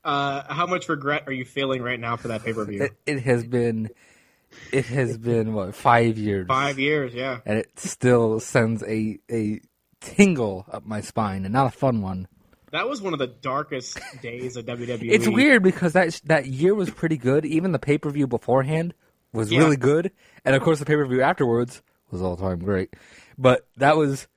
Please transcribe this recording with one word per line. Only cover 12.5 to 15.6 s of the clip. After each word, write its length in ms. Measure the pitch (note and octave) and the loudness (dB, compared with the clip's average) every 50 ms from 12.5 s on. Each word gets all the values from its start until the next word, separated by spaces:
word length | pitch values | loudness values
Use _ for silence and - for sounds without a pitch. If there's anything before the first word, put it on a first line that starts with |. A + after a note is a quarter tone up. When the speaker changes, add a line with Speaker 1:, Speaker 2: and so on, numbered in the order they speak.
| _ _ _ _ | _ _ _ _
Speaker 1:
That 160 | - E3 G3 B3+ | -4 -4 -4 -4
was 120 | D4 A#3+ | -6 -6
one 120 | G3 F#3+ E3 | -6 -6 -4
of 60 | C#3 | -4
the 80 | C3 | -4
darkest 720 | B2 A#2 _ - C3+ C3 C#3+ D3+ - D3 B2+ B2 - - - - - | -6 -6 _ -6 -4 -4 -4 -4 -6 -8 -8 -8 -10 -14 -14 -14 -14
<laughs> 100 | - B2 | -16 -14
days 340 | A#2+ A#2 A#2 B2 B2+ B2+ B2 | -14 -12 -10 -8 -10 -8 -8
of 80 | B2 A2+ | -8 -8
W 200 | B2 A#2+ A#2+ A#2+ | -8 -8 -8 -6
W 240 | A#2+ B2 A2+ A#2 A#2 | -8 -6 -6 0 2
E. 40 | G#3+ | 2
Speaker 2:
It's 120 | A3 - | 2 2
weird 360 | A3 G3+ A#3+ C4+ D4+ C4+ A3+ | 2 4 4 6 6 6 6